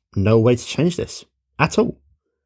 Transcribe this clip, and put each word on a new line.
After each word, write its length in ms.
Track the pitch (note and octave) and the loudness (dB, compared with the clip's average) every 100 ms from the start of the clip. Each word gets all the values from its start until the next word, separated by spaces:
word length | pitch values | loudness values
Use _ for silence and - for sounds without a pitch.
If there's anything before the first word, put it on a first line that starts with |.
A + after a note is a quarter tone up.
| _ | _
no 240 | G#2 G2 A2+ | -2 2 4
way 180 | A2+ A#2+ | 4 0
to 80 | |
change 320 | - - F3 - | -2 -2 -2 -2
this 280 | - - - _ _ - | -8 -12 -18 _ _ -4
at 180 | D#3 - | -2 0
all. 240 | A3+ - _ _ _ _ | -2 -6 _ _ _ _